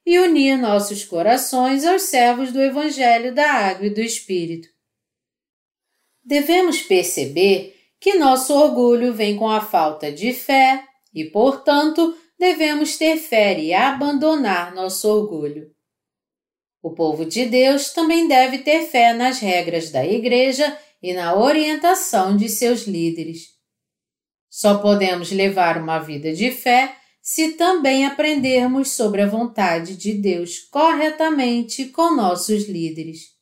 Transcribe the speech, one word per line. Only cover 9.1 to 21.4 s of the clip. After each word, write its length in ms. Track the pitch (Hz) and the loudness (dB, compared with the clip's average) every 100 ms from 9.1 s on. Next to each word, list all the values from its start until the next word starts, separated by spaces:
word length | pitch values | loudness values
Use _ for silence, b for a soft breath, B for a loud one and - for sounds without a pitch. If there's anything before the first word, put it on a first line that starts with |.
vem 220 | 220 208 208 | -2 -2 0
com 120 | 220 | 0
a 120 | 214 | -2
falta 500 | 214 180 156 156 147 | 0 0 0 -4 -10
de 220 | 147 220 | -6 -6
fé 520 | 247 - 269 262 269 - _ _ | -6 0 4 4 2 -6 _ _
e, 100 | 165 | -12
portanto, 880 | 156 202 254 269 - 285 311 311 330 330 B _ | -6 0 2 2 0 2 2 2 0 -2 B _
devemos 600 | 359 311 302 294 302 - | 0 2 0 0 -4 0
ter 180 | 320 311 | 0 0
fé 420 | - 226 202 175 | 0 2 2 0
e 140 | 156 | 0
abandonar 1040 | 180 254 269 285 285 311 311 233 180 175 | 0 0 0 -2 0 0 0 0 -2 -4
nosso 340 | 185 185 185 214 | -8 -8 -4 0
orgulho. 640 | 214 202 160 147 147 151 _ _ _ _ _ _ _ _ _ _ _ | 0 0 -6 -8 -10 -18 _ _ _ _ _ _ _ _ _ _ _
O 100 | 165 | -14
povo 320 | 165 160 151 | -4 -2 -2
de 220 | 160 208 247 | -6 -4 0
Deus 440 | 247 262 285 277 | 2 4 2 -2
também 360 | - 320 339 330 | -2 0 2 4
deve 320 | 262 254 269 | 4 4 0
ter 240 | 285 311 311 | 0 0 2
fé 240 | 254 233 | 4 4
nas 260 | 233 247 254 | 4 -2 -2
regras 520 | 202 180 170 170 160 | -2 -2 0 -4 -4
da 140 | 143 | -4
igreja 720 | 147 233 240 247 262 247 294 294 B B | -2 -2 0 2 2 2 -2 -4 B B
e 140 | 180 | -8
na 200 | 180 170 | -6 -2
orientação 1000 | 190 | 2